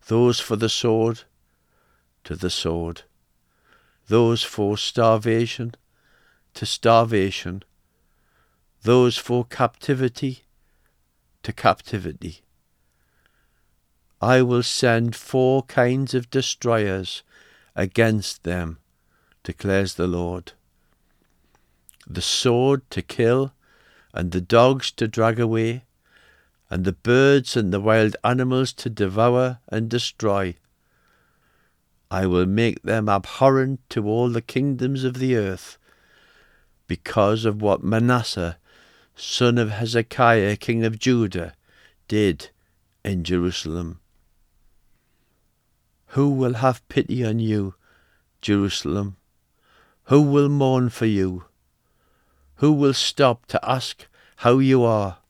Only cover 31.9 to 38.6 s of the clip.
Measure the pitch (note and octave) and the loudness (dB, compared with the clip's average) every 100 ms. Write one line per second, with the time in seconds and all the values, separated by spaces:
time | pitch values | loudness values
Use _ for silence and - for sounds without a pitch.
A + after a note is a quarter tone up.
31.9 | _ _ F#2 F#2+ F2+ F#2 G2+ A#2 - - | _ _ -2 0 2 2 2 0 -2 -2
32.9 | A2 G#2+ G2 F#2 - C3+ C3+ C3 C3+ _ | -2 0 0 -2 2 4 4 0 -4 _
33.9 | - G#2 A2 B2 A#2 - - C#3+ B2+ B2 | -6 -2 0 0 -2 -4 -4 -2 -2 -4
34.9 | C#3 C3 B2 C3 B2 G2+ F#2 - - _ | -2 -4 -4 -2 0 -2 -6 -14 -20 _
35.9 | _ _ _ _ _ _ _ _ _ _ | _ _ _ _ _ _ _ _ _ _
36.9 | F2+ - - G2+ A2 A2+ G#2 G#2 G2 - | -10 -4 2 2 2 -2 -2 0 0 0
37.9 | A2 A#2+ B2 A#2 - E2+ E2+ | 0 2 0 -2 -6 -6 -8